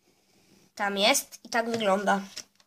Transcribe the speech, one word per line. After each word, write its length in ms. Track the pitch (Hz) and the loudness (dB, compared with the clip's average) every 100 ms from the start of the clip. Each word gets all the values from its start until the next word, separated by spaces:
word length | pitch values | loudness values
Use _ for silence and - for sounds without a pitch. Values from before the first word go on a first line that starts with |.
| _ _ _ _ _ _ _ | _ _ _ _ _ _ _
Tam 240 | - 202 202 | -6 -4 2
jest 420 | 208 277 - - | 2 2 -2 -12
i 40 | - | -6
tak 220 | 240 226 | -4 -2
wygląda. 500 | 233 208 196 196 196 196 - - _ | -2 0 0 2 0 -2 -16 -20 _